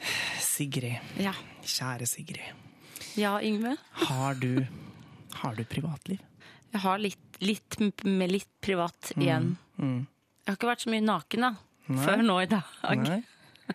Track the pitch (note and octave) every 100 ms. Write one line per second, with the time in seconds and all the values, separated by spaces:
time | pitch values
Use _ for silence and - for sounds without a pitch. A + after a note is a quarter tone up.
0 | - - - - - - C#3+ B2+ A#2+ A#2+
1 | - - G3 - - - - - C3 -
2 | - - - - - - - - - -
3 | - G#3 G#3 G#3 A3 G#3 A#3 D4 - -
4 | E4 C3 C3+ C3 B2+ B2+ C3 - - -
5 | - - - - C#3 A2 A2+ - D#3+ C#3+
6 | - G3 - - - - - G#3 F#3+ G3
7 | G3+ - - - F#3+ G#3 - - G#3 -
8 | G3+ F#3+ F3+ F#3+ - - - F3+ F3 -
9 | - D3+ E3 D#3+ F3 F3+ _ - C3+ B2
10 | C#3 _ _ _ - G3 A#3 A#3+ A#3 A3
11 | G#3+ F3+ - G#3+ B3+ G3+ - _ - C3
12 | E3 G#3 A3+ F3+ F3+ G3+ - - - -
13 | D3+ G3 - - - - -